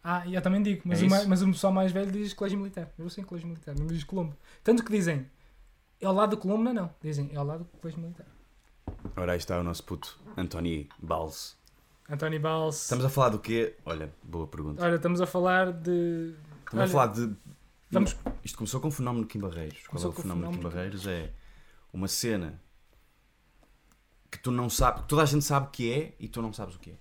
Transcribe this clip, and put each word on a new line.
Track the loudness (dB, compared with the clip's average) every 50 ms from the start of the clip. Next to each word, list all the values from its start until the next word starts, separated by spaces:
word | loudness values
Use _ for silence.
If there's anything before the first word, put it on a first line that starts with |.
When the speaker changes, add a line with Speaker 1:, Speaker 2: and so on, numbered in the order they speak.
| -2
Speaker 1:
Ah, | -2 -2 -2 -2 -2
eu | -2 2
também | 4 4 4 6
digo, | 4 4 2 0 0
mas | 2 4 6
Speaker 2:
É | 8
Speaker 1:
o | 8
ma-, | 8 8
Speaker 2:
isso? | 8 6
Speaker 1:
mas | 6 6
o | 6
pessoal | 4 4 6 4 4
mais | 6 6 4 4
velho | 4 2 0 0
diz | -2 -2 -2 -4 -4
colégio | -4 -2 -2 0 -2
militar. | -4 -6 -6 -8 -10 -10 -10 -12
Eu | -10 -10
sei | -8 -10 -10
em |
colégio | -8 -10 -10 -8 -8
militar, | -10 -10 -10 -6 -4
não | -2 -2
diz | -2 -2 -4 -4
Colombo. | -4 -4 -2 -2 -4 -6 -12 -18 -20 -20 0
Tanto | 4 6 6 6 4
que | 2
dizem, | 2 2 4 2 2 0 -4 -6 -16 _ -20 -20 -20 -20 -20 -20 _ _ _ _ _ _
é | 0
ao | 2 4
lado | 4 4 4
do | 2
Colombo, | 0 0 0 2 4
não, | 2 2 2
não. | 0 -2 -4 -8 -8
Dizem, | -6 -4 -2 -2 -4 -4
é | -4
ao | -4 -4
lado | -4 -4 -8 -10
do | -14 -16 -12
colégio | -12 -10 -8 -8
militar. | -10 -10 -12 -14 -18 -20 -20 -20 -20 _ _ _ _ _ _ _ _ -12 -12 -10 -12 -10 -6
Speaker 2:
Ora, | -2 0 0
aí | 0 0
está | 0 -2 -2 -2
o | 0
nosso | -2 -4 -6
puto, | -8 -8 -8 -8 -8 -14 -16 -18 -20 -12 -6
Anthony | -6 -6 -4 -4 -2 -2 -2 -2 -2 -6 -10 -14 -14
Balls. | -4 -2 -2 -2 -2 -6 -8 -10 -14 -14 -16 _ _ _ _ _ _ _ _ _ _ -8
Speaker 1:
Anthony | -6 -4 -2 -2 -2 -2
Balls. | -2 0 0 0 0 0 -2 -4
Speaker 2:
Estamos | -2 -2 0 2 2
a | 2
falar | 4 4 4 4
do | 4 2
quê? | -2 0 2 2 2 0 -2 -8 -8
Olha, | -6 -6 -6 -6 -10 -12 -16
boa | -16 -8 -6 -6 -6
pergunta. | -6 -6 -8 -6 -6 -4 0 0
Speaker 1:
Olha, | 2 2
estamos | 2 2 0 2 2
a | 0
falar | 0 2 2 2 4 4 4 4 2
de | 0 -4 -2 0 2 2 2 0 0 -2 -4 -6 -8 -14 -18 -20 -20 -18 -14
Speaker 2:
Estamos | -4 2
Speaker 1:
olha, | 2 2
Speaker 2:
a | 4
falar | 6 4 4
de | 4 2 -2 -2 -2 -4 -8 -12 -20 -20 _ -20 -20 _ _ _ _
Speaker 1:
vamos | 2 4 4 4 0 -4 -6 -8 -8 -8 -10
Speaker 2:
Isto | -12 -8 -8
começou | -8 -4 -4 -4
com | -2 -4
o |
fenómeno | -2 -2 -2 -2 0 -2 -2
de | -2
Kim | -4 -6
Barreiros. | -6 -4 -6 -6 -8 -8 -10 -14 -14
Qual | -10 -6 -4
Speaker 1:
Começou | -4 -4
Speaker 2:
é |
o | -4
Speaker 1:
com | -4
o |
Speaker 2:
fenómeno | -6 -4 -4 -4 -4 -4
de | -4 -4
Kim | -6 -6
Speaker 1:
fenómeno | -4 -4 -6 -6
de | -6 -8
Speaker 2:
Barreiros? | -6
É | -6 -6 -4 -6 -8 -10 -12 -16 -20 -20 -20 -20 -20 -20 -20 _ _ -8
uma | -6 -4 -2
cena | -2 -2 0 0 0 -2 -2 -6 -8 -12 -18 -20 _ -20 _ _ _ -20 _ _ _ _ _ _ _ _ _ _ _ _ _ _ _ _ _ _ _ _ _ _ _ _ _ _
que | -18 -6
tu | -4 -2
não | 0 0 0 0
sabes, | 2 4 4 4 4 0
que | -2 2
toda | 4 4
a | 6
gente | 6 4 2 2
sabe | 2 2 0 0 -2
que | -6 -2 -2 0
é | 0 0 -2 -4 -10 -12
e | -12 -10
tu | -6 -6
não | -6 -6
sabes | -6 -8 -10 -10 -12
o | -16
que | -18 -18
é. | -20 -20